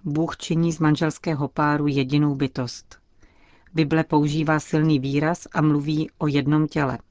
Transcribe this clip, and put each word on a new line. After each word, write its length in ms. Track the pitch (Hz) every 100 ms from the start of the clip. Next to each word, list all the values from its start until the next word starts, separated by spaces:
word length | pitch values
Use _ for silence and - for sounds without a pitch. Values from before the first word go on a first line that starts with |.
Bůh 340 | 165 147 165 -
činí 340 | - 165 170
z 80 | 156
manželského 680 | 151 151 160 - - 151 139
páru 400 | - 147 147 147
jedinou 480 | 139 131 147 147 135
bytost. 640 | 139 - 123 - - - _ _ - _ _ _ -
Bible 300 | 160 151 160
používá 560 | 160 151 151 151 156 156
silný 400 | - 156 156 147
výraz 480 | 135 139 156 175 -
a 80 | -
mluví 480 | 156 147 143 151 156 _
o 100 | 156
jednom 400 | 143 139 151 156
těle. 300 | 156 143 117 -